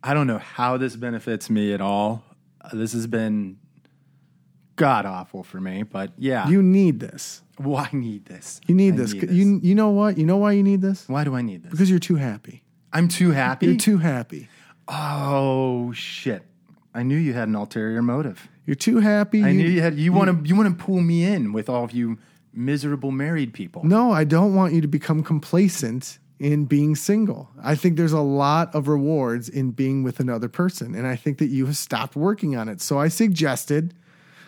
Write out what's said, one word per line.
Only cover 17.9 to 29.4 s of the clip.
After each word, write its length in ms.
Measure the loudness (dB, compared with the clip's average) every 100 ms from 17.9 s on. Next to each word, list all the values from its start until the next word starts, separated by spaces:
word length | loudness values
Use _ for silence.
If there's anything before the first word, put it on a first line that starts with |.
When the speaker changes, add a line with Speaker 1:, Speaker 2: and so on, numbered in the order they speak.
| 0
Speaker 1:
motive. 460 | 0 0 -4 -8 -18 _ -6
Speaker 2:
You're 80 | -2
too 220 | 2 4
happy. 440 | 4 2 2 2
Speaker 1:
I 80 | 4
Speaker 2:
You, 120 | 4
Speaker 1:
knew 60 | 4
you 120 | 2
had, 120 | 2 2
you 80 |
Speaker 2:
you 80 | 2
Speaker 1:
wanna, 280 | 4 4 2
you 120 | 2 4
wanna 160 | 4
pull 280 | 0 -2 0
me 240 | 2 2
in 280 | 2 0 -2
with 160 | -4 -4
all 160 | -4
of 80 | -4
you 260 | -2 -4 -4 _ _ _
miserable 580 | -8 -4 -2 -2 -4 -4
married 420 | -4 -2 -2 -4
people. 320 | -6 -12 -2
Speaker 2:
No, 280 | 2 4 4
I 120 | 2
don't 300 | 4 4 4
want 180 | 4 4
you 60 | 2
to 80 | 0
become 340 | -2 -2 -2
complacent 960 | 0 -2 0 2 2 0 -6 -6 -10 -18 _ _
in 260 | 0 0 2
being 280 | 2 2
single. 560 | 0 0 0 0 -4 -12 -12
I 120 | -4
think 220 | 0 2 2
there's 160 | 2
a 80 | 2
lot 540 | 2 2 2 2 2
of 140 | -2 0
rewards 600 | 0 2 0 0 -2